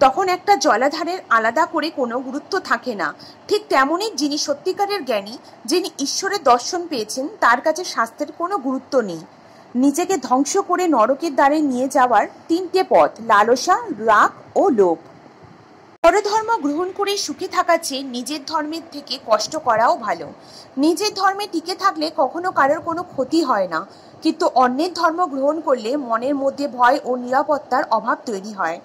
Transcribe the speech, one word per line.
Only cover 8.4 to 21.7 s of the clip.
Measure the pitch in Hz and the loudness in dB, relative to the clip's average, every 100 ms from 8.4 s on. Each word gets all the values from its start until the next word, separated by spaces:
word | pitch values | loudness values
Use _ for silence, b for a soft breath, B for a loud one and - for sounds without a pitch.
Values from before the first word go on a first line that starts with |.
| 339 403 | -4 -2
গুরুত্ব | 262 262 - 269 | -2 -4 -2 -2
নেই। | 208 165 - B B B B 240 | -2 -4 -14 B B B B 0
নিজেকে | 277 277 359 381 | 2 2 0 -2
ধ্বংস | - 254 277 392 | 0 0 2 0
করে | 392 359 359 | 0 0 2
নরকের | 262 220 277 330 | 4 2 2 -2
দ্বারে | 269 277 311 | 2 4 4
নিয়ে | 294 247 262 | 2 0 0
যাওয়ার | 277 254 214 294 - - | 2 4 4 2 -4 -2
তিনটে | 339 359 381 370 | -2 0 0 4
পথ, | - 147 - 226 | 4 4 2 2
লালসা, | 202 214 247 - 403 466 214 | 4 6 4 2 0 0 -4
রাগ | 220 214 320 - - - | 2 4 4 0 -4 0
ও | 370 | 2
লোভ। | 233 180 165 - - - - - - - - - - | 4 4 2 -6 -20 -20 -20 -20 -20 -20 -20 -20 2
পরধর্ম | 330 381 415 440 440 440 | 4 4 2 0 0 -2
গ্রহণ | 285 294 359 | -2 -2 -4
করে | 392 403 403 | -2 -2 -2
সুখে | - - 359 | -4 -8 -4
থাকার | 349 339 330 | 0 2 2
চেয়ে | 339 269 | 0 -8
নিজের | 277 240 247 302 294 | -6 -8 -8 -8 -6
ধর্মের | 320 302 320 - | -6 -4 -8 -10
থেকে | 294 - 262 - | -14 -12 -10 0
কষ্ট | 214 - 208 | 0 0 -6
করাও | 247 220 240 - | -2 2 2 0
ভালো। | 214 170 - - B B B - | -4 -6 -8 -18 B B B 0
নিজের | 302 339 427 | 0 0 -2
ধর্মে | - 392 381 415 | -2 -2 -2 -6
টিকে | 330 339 | -8 -8